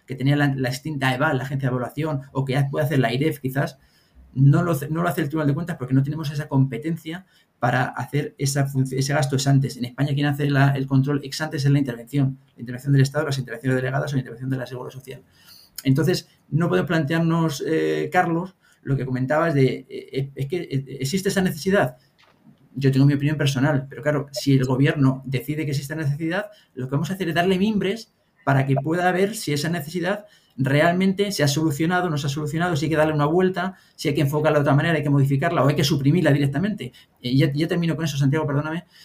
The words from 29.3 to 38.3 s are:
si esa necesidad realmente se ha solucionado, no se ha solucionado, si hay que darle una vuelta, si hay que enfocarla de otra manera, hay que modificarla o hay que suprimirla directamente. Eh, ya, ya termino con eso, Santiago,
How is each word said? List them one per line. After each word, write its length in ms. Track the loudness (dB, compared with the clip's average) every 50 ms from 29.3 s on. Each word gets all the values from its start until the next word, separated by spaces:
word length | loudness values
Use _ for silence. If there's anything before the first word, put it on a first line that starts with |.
| -2
si 180 | -4 -4 -4 -2
esa 180 | -2 -2 -2
necesidad 560 | -4 -4 -6 -6 -6 -4 -2 -2 -4 -4 -6 -14 _ _ _ _ _
realmente 760 | -2 0 2 4 4 4 4 4 4 2 2 2 2 0 -2 0
se 100 | 0 0
ha 60 | 2
solucionado, 600 | 2 2 0 0 0 0 0 0 2 0 0 0
no 80 | -2
se 120 | -2 -2 -2
ha 20 |
solucionado, 460 | -2 -4 -4 -4 -2 -2 0 0 0
si 80 | 0 0
hay 60 | 2
que 60 | 2
darle 160 | 4 4 4 2
una 140 | 2 2
vuelta, 480 | 2 4 4 4 2 2 0 -4 -6 -6 -10 _ _ _
si 120 | -6 -4 -2
hay 60 | 0
que 60 | 2
enfocarla 400 | 0 0 0 2 2 2 2 4
de 20 | 4
otra 140 | 4 4
manera, 180 | 4 4 2 0
hay 80 | 0 2
que 80 | 2
modificarla 540 | 4 4 4 4 2 0 0 0 0 2 2
o 40 | 2
hay 60 | 2
que 80 | 2 2
suprimirla 480 | 2 2 2 2 4 4 4 4 4
directamente. 600 | 4 4 2 0 0 0 -2 -2 -2 -4 -8 -12 -14 -18 -20 _ _ _
Eh, 160 | -4 0 2
ya, 160 | 2 4 2 2
ya 140 | 0 -2
termino 300 | 0 0 0 0 0 -2
con 80 | -2 -2
eso, 120 | -4 -2
Santiago, 300 | 0 2 2